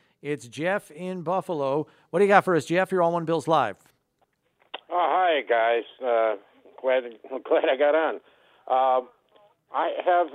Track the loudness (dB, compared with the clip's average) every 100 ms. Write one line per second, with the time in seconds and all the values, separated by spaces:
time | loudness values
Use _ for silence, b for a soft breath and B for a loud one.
0 | b b -8 -8 -10 -6 -4 -4 -8 -12
1 | -10 -8 -4 -4 -4 -4 -2 -2 -4 b
2 | b 0 6 6 6 0 2 -2 0 0
3 | 0 0 -2 -4 0 0 0 -6 _ _
4 | _ _ _ _ _ _ _ -18 -6 -2
5 | 0 2 2 0 2 2 2 0 -2 -8
6 | 0 2 2 -2 -10 _ -20 -6 -2 0
7 | -2 -12 -14 -12 0 0 2 2 2 2
8 | 0 -4 b b b b -4 0 2 0
9 | -2 _ _ _ _ _ _ -4 -4 -2
10 | 0 2 0